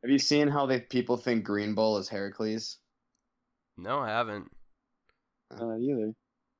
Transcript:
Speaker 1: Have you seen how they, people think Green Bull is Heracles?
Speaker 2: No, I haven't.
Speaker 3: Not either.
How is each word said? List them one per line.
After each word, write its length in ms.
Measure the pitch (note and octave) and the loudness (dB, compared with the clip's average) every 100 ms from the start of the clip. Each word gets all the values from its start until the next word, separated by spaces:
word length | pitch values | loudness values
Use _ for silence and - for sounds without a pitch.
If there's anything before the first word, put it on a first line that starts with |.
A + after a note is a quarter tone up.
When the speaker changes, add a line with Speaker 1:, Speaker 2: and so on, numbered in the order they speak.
Speaker 1:
Have 80 | A#2+ | 4
you 80 | C3+ | 4
seen 300 | - D3 D3 | 6 4 4
how 180 | C#3+ C3+ | 2 2
they, 140 | C3 | 0
people 360 | - B2+ B2 B2 | 0 -2 0 0
think 280 | - A#2 | 2 0
Green 300 | G2+ G#2 G#2 G#2+ | 0 -2 0 2
Bull 200 | A2 G#2 | 2 2
is 100 | F#2+ | -2
Heracles? 720 | G2+ G2+ - A2 A2 - - _ _ _ _ _ _ _ _ _ - | -6 -6 -4 -4 -4 -6 -14 _ _ _ _ _ _ _ _ _ -14
Speaker 2:
No, 240 | F#2 C#3 | -4 -4
I 80 | A#2+ | 0
haven't. 420 | A2 A2+ G#2 - - - _ _ _ _ _ _ _ _ | 0 -2 -6 -10 -20 -20 _ _ _ _ _ _ _ _
Speaker 3:
Not 260 | A#2+ A#2 A2+ | -10 -6 -2
either. 340 | B2+ C3 A2 A2+ _ _ _ | -2 0 -2 -6 _ _ _